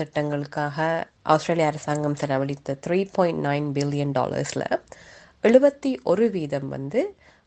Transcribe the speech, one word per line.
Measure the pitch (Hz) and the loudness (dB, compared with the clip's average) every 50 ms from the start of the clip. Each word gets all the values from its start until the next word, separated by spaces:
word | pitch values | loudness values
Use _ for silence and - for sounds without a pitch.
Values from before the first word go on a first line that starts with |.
திட்டங்களுக்காக | 156 147 - 151 147 147 147 143 143 143 - 151 147 147 139 160 160 165 165 165 - - _ _ | -6 -4 -2 -2 0 0 0 -2 -4 -4 -4 -2 -2 -2 -2 0 0 0 0 -2 -4 -6 _ _
ஆஸ்திரேலிய | - 151 156 151 - - 170 165 160 | 0 2 2 4 2 2 0 2 2
அரசாங்கம் | 151 147 151 - 151 147 151 147 147 147 | 2 0 -2 -4 -4 -2 -2 -2 -2 -2
செலவழித்த | 143 147 143 135 135 139 139 139 139 - - 135 135 - | -2 -2 -2 0 0 -2 -2 -6 -6 -6 -8 -8 -6 -4
three | - 175 190 196 196 - | -2 0 0 -2 0 0
point | - 185 170 160 156 | 0 0 2 0 0
nine | 147 143 143 147 147 147 135 | 0 0 0 0 -2 -2 -2
billion | 139 143 143 143 143 143 143 135 131 | -2 -2 0 0 -2 -2 0 0 0
டாலர்ஸ்ல | - - - - 147 - - - - - - - - - - - - - - - - - _ _ - | 0 0 0 -2 -4 -4 -4 -6 -4 -2 -4 -4 -4 -8 -20 -20 -20 -20 -20 -20 -20 -20 _ _ 4
எழுபத்தி | 214 233 262 277 285 277 - - 269 254 - - | 6 6 8 6 4 2 0 -2 -4 -4 -2 -2
ஒரு | - 175 196 233 226 | 0 2 2 2 0
வீதம் | 196 180 156 143 147 139 139 | 0 -2 -4 -4 -4 -4 -4
வந்து | 135 139 135 135 139 175 240 349 415 392 _ _ - - _ _ | -6 -6 -8 -8 -4 -2 -2 -2 -2 -6 _ _ -20 -20 _ _